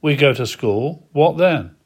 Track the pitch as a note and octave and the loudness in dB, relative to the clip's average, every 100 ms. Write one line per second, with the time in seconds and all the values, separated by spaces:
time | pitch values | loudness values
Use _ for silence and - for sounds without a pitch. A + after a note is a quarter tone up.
0 | D#3 C#3+ C#3+ B2+ A#2 - A#2 G#2 C3+ E3+ | 0 2 2 2 -4 -4 -2 -2 -4 -8
1 | _ C#3+ D#3 D#3 F3+ D3+ F2+ _ | _ 0 0 2 0 0 -6 _